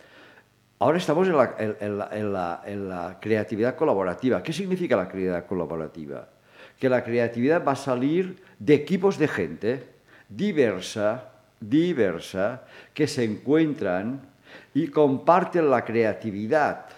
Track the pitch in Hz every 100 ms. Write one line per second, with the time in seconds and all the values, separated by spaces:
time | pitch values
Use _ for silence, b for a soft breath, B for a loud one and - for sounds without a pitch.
0 | B B B B B _ _ - 127 170
1 | 180 156 190 151 117 - 107 107 104 101
2 | - 107 104 98 87 85 - 101 98 90
3 | 87 92 107 110 104 104 120 - 156 98
4 | 92 87 127 98 92 160 196 185 175 110
5 | 90 95 92 87 - 92 76 80 78 82
6 | 73 65 - _ B B B B 131 123
7 | 113 120 117 120 131 170 147 135 139 123
8 | 139 170 185 - b b 107 143 147 185
9 | 196 139 151 - 80 80 107 135 - _
10 | b b b 101 208 156 120 98 - 110
11 | 104 120 - - _ - 104 147 175 147
12 | 98 82 - 95 101 127 - B B -
13 | 147 131 113 101 127 156 160 120 101 90
14 | 107 135 - _ B B B 139 160 156
15 | 147 131 - 175 180 175 151 120 113 113
16 | 110 98 113 98 110 151 123 87 -